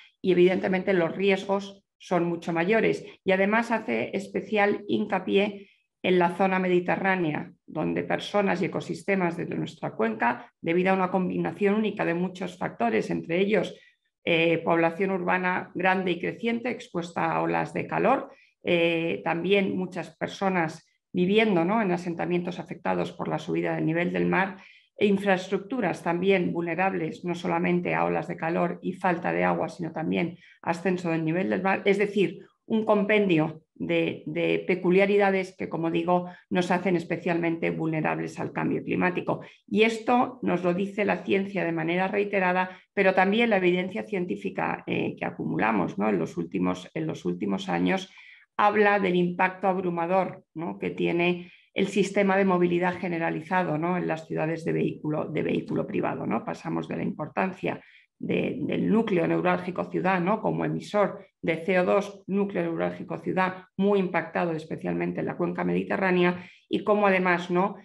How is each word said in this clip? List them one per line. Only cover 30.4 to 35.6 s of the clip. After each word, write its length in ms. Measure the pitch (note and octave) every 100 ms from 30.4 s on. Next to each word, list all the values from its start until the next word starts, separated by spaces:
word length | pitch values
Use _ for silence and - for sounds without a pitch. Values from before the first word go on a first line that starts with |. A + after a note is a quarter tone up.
| - -
ascenso 480 | - F3 F#3+ F3+ F3
del 140 | E3
nivel 260 | D#3+ E3+ G#3
del 140 | G3+
mar, 180 | F#3 - -
es 120 | G3
decir, 480 | G3+ G#3+ E3+ - - _ -
un 180 | A3
compendio 800 | A3 G#3+ G3 G#3+ G3 D#3+ D#3 - _
de, 500 | - E3 E3+ E3 - -
de 380 | E3 E3 E3 -
peculiaridades 880 | F3+ F3+ F#3 G3 G3+ G3 F#3+ F#3
que, 120 | -